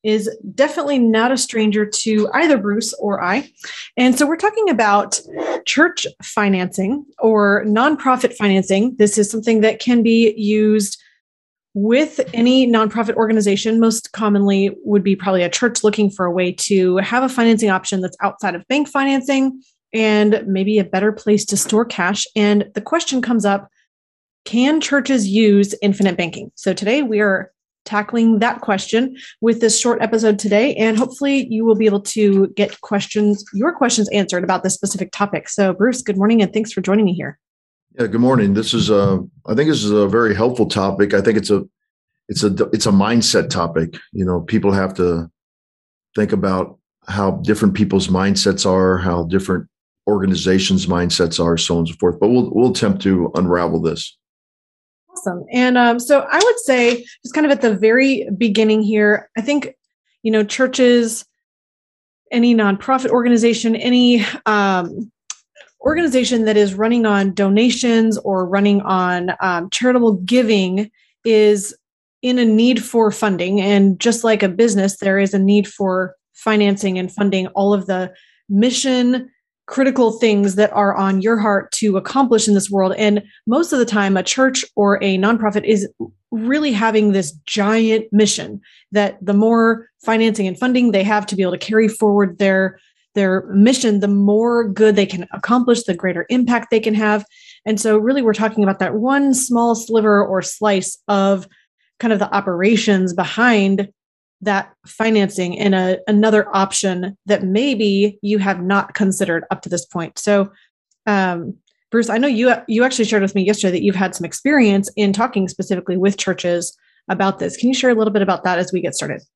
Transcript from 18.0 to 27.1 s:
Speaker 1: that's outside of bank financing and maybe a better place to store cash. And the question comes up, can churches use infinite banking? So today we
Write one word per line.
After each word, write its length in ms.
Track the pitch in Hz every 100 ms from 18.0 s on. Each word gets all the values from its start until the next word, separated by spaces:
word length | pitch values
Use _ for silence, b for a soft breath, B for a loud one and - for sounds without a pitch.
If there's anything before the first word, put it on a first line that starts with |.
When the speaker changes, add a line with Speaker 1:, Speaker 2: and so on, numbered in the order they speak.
Speaker 1:
that's 160 | 180 -
outside 340 | 202 - 196 170
of 120 | -
bank 200 | 269 285
financing 720 | 277 269 269 262 269 262 262 b _ _
and 500 | 220 220 214 208 220 -
maybe 320 | 190 190 214
a 40 |
better 280 | 196 190 208
place 340 | 214 214 208 -
to 120 | 196
store 280 | - 214 233
cash. 400 | - 175 196 - 220
And 340 | 208 208 190
the 80 | -
question 400 | 208 330 330 254
comes 240 | 240 233 196
up, 240 | 196 - _ _ _ _ _ _ _ -
can 360 | 233 262 311
churches 460 | - 277 269 262 202
use 460 | 208 214 202 202 -
infinite 360 | 208 196 196 175
banking? 340 | 170 185 208 -
So 180 | 196
today 280 | 185 202 269
we 200 | 262